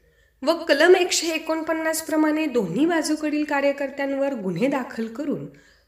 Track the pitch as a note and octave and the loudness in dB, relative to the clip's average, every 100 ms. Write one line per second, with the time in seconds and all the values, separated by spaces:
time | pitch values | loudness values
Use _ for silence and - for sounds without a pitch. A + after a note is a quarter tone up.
0 | _ _ _ - C4 E4 E4 C#4+ E4 F#4 | _ _ _ -8 -2 -2 2 4 8 6
1 | F4+ - E4 D#4+ D#4+ D#4+ D#4+ D#4+ D#4+ D#4+ | 6 0 -2 -4 -2 -4 -2 -2 -2 -4
2 | D#4+ D#4 D#4 D4+ D#4 B3 F#3+ E3 D#4+ E4+ | -2 2 2 2 0 0 -2 0 2 2
3 | D4+ D4+ D4+ D4 D4 C#4+ C#4+ C#4 C#4 C4+ | 0 -2 -2 -2 -2 0 0 0 -4 -4
4 | C#4 C#4 C#4 C4 F#3+ E3+ B3 C#4+ A#3+ - | -4 -2 -2 -2 -4 -2 0 0 -4 -8
5 | A3+ A3+ D4+ F#3+ C#3+ - _ _ | -8 -6 -6 -6 -8 -16 _ _